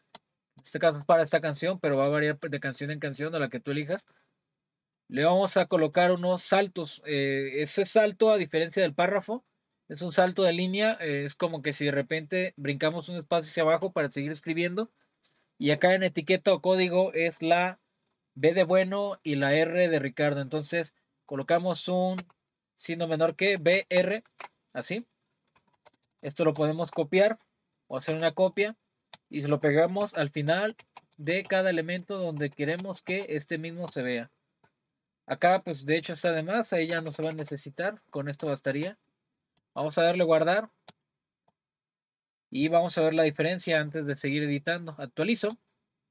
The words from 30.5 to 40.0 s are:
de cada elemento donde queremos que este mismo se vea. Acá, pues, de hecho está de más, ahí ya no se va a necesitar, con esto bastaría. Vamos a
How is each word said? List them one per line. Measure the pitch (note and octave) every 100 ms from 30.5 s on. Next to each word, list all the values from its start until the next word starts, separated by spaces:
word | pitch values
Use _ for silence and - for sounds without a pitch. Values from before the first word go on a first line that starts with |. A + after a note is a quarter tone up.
| F3 G#3+ A3+ _ - - -
de | D3 F#3
cada | F#3+ F#3+ F#3+
elemento | E3 D#3+ F3+ F3+ G3
donde | F3 D3+ D3
queremos | C#3+ C#3+ E3+ G3 F#3
que | - F#3 G3
este | D3+ - E3
mismo | E3 E3+ F3
se | -
vea. | B2 A#2+ A#2+ _ _ _ _ _ _ _ _ _ -
Acá, | C3+ F3 F#3
pues, | - D3
de | C#3 D#3+
hecho | D#3
está | E3 F3
de | D#3+
más, | D#3+ A3 A3
ahí | F3+ D#3+
ya | E3+
no | D#3+
se | D3
va | D#3
a |
necesitar, | D#3 D3 C#3 D3 C#3 F#3 G#3+ _
con | D3 C#3+
esto | C#3+ D#3
bastaría. | C3+ D3 C#3 E3+ G#3+ _ _ _ _ _ _ _
Vamos | - D3+
a | D3+